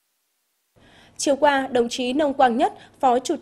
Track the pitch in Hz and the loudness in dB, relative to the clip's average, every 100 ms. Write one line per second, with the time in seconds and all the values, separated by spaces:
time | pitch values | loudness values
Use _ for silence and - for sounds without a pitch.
0 | _ _ _ _ _ _ _ _ _ _ | _ _ _ _ _ _ _ _ _ _
1 | - - 311 269 294 277 262 247 240 - | -20 -6 -2 2 2 2 0 -2 -2 -4
2 | 247 269 294 269 254 233 370 - - _ | -4 -2 -2 2 2 2 -2 -4 -20 _
3 | 269 247 269 311 | 0 0 -2 -4